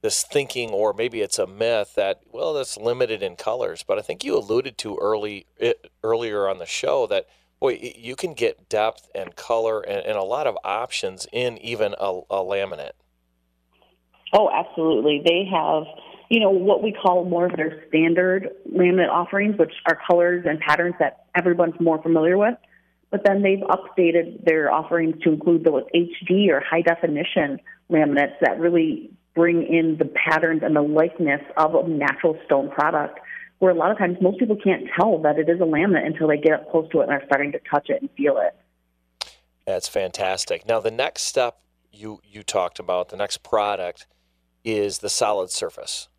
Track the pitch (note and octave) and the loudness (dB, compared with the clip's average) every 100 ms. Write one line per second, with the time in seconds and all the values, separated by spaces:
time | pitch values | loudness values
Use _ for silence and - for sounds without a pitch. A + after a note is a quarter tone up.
0 | - - - D3 C3+ B2+ A#2 G2+ G#2+ G2+ | -2 -4 -2 -2 -2 -6 -4 -2 -2 0
1 | A#2+ A2+ G2+ - F2+ G2 A2+ A2+ G2+ - | -4 -4 -4 -2 -4 -2 -2 -2 -2 -4
2 | G2 F#2+ _ - D#3+ D3+ B2+ - A2+ B2 | -2 -4 _ -8 -6 -4 -6 -6 -4 -2
3 | B2 G#2+ G2 F2 - A#2+ G#2+ E2 - G2 | -2 -2 -6 -6 -6 -4 -6 -8 -4 -4
4 | - - C#4 G#3 G2+ A2+ C3+ A2+ A2 G2 | -4 -8 -2 -4 0 -4 -4 -10 -10 -4
5 | G2+ G#2+ G#2 G2+ _ _ A#2 - - _ | -2 -2 -4 -10 _ _ -2 -2 -6 _
6 | A2 A2+ A#2 G#2 G2 F#2 E2+ - C#3 C#3 | -2 -2 -2 -2 -2 -2 -8 -4 -2 0
7 | A2+ G2 - _ _ _ C3+ A#2 A#2+ - | 0 -2 -4 _ _ _ -2 -2 -10 -14
8 | A#2 C3+ F3+ D3 A2+ - _ G#2+ A2 - | -14 -8 -10 -2 -4 -4 _ -2 -2 -4
9 | _ - F2+ - - A2+ A2+ A2 - G2+ | _ -12 -12 -14 -4 -2 0 -4 -6 -6
10 | - G#2+ F#2+ B2+ C#3+ G2 - G2 B2 - | -4 -4 -4 -2 0 0 0 -4 -4 -4
11 | F#2+ F#2 - A#2+ B2 A2+ A2+ A#2 G#2 G2+ | -6 -8 -8 -4 -4 -4 -8 -2 -2 0
12 | G2 F#2 - G2 F#2 G2 G2 D#2+ C#2+ - | -4 -4 -4 -4 -2 -2 -4 -8 -12 -16
13 | _ _ _ _ _ _ _ _ _ _ | _ _ _ _ _ _ _ _ _ _
14 | _ _ - G3+ G#3 - F3 - D#3+ C#3+ | _ _ 0 2 4 0 -4 -2 0 2
15 | C#3+ D3 D#3 F3 F#3+ F3+ D#3 D#3 D#3 - | 2 0 0 0 0 -2 0 -2 -4 -16
16 | - - _ A#3 G#3 F#3+ F#3 G3 G#3+ G3+ | -20 -20 _ 2 4 4 4 2 0 0
17 | F#3+ F3+ F3+ F3 F3+ F3 D#3+ D#3 - D#3 | 2 2 0 0 0 -2 -6 -6 -2 2
18 | E3 E3+ F#3 F#3+ F#3+ - - F3+ F3+ F#3 | 4 4 2 0 -2 -12 -6 2 4 4
19 | E3+ E3+ F3 G3 G#3 G#3 D#3+ - - D#3+ | 2 0 -2 0 0 2 0 0 -2 -2
20 | - F3 F3 F3+ E3+ D#3 D3 D3+ F3 F3 | 4 4 4 2 -2 -2 0 2 0 0
21 | D3 - _ F3+ F3+ F3 E3+ E3+ E3 D#3+ | -2 -2 _ -2 0 2 2 2 2 2
22 | E3 D#3+ D#3+ F#3 G#3+ A#3+ _ _ _ _ | 2 4 4 4 2 0 _ _ _ _
23 | _ G3 G3+ G3 G3 G3 F#3+ F#3 - - | _ 0 2 2 2 0 0 -2 -2 2
24 | E3+ E3+ E3 - - D#3+ D3 D#3+ D#3 E3+ | 4 4 0 -2 2 2 2 0 0 0
25 | E3 D#3 E3+ D3+ F3 E3 E3 C#3 - F3 | 0 0 0 2 4 4 4 0 0 0
26 | E3+ - F3 F#3 G3+ C#3+ D3 E3 E3+ E3+ | 0 -6 0 2 4 2 0 0 2 0
27 | E3 D3 C#3+ - C#3+ C3+ - - _ E3 | 0 -2 -2 -2 -2 -4 -12 -20 _ 2
28 | D3+ C#3 C#3+ - C#3+ B2+ E3+ E3+ D#3+ - | 4 2 0 2 0 2 2 4 2 -2
29 | - - _ E3 E3+ E3+ - E3 E3 D#3 | -8 -20 _ 2 4 4 2 2 2 0
30 | C#3 - D#3 D#3 E3 D#3+ - D3+ D3 D#3 | -2 -2 0 2 2 0 2 2 4 4
31 | E3 - D#3 C#3 - - D#3 D#3 E3+ D3+ | 2 2 0 0 -2 2 4 4 0 0
32 | C#3+ C#3 E3+ D#3 - C#3 C#3+ - D3+ D#3+ | 0 0 0 -2 0 0 2 0 0 0
33 | C#3+ - - - - _ F#3 E3+ E3 G#3+ | -4 -8 -16 -18 -18 _ 2 4 2 2
34 | F3+ F3+ F#3+ G#3 A#3 G#3 G3 F3+ - - | 0 2 0 2 0 2 2 0 -2 0
35 | G#3 F3 D#3 D3+ D#3 E3+ E3 D3+ G3 F3 | 2 4 2 2 2 2 2 2 2 2
36 | D3+ D#3+ D#3 D3 D#3 D#3 - D#3+ D#3 E3 | 0 0 0 4 2 2 0 -2 0 0
37 | B2+ C#3 - C#3 C#3+ C#3 - D3 - C#3+ | 0 -2 0 0 0 -6 -2 -4 -2 -4
38 | C#4 - C#3+ B2 F2+ - _ _ _ _ | -4 -2 0 2 0 -4 _ _ _ _
39 | _ _ - _ _ _ - F#2 - - | _ _ -18 _ _ _ -6 -6 -4 -4
40 | F#2+ - F#2+ F#2+ - G2 - A2+ F#2 A2 | -4 -2 -2 -2 -4 -6 -2 0 0 -2
41 | C#3 - - - A#2+ - _ _ _ G#2 | -4 -4 -4 -2 -2 -4 _ _ _ _
42 | G#2+ G#2+ G#2 G#2 G2+ G2+ F2 - F#2 F2+ | -16 -16 _ -14 -4 -2 -2 -6 -4 -4
43 | F2+ F#2+ G2+ - - A2 G#2 G2 F2+ - | -4 -6 -6 -8 -4 -2 0 -4 -6 -10
44 | - _ _ _ _ _ A2+ G#2+ G2+ F#2 | -20 _ _ _ _ _ -4 -2 -2 -4
45 | G2+ - G#2+ G2+ F#2 - F2 - - - | -6 -2 0 0 -4 -6 -8 -8 -12 -12
46 | - | -14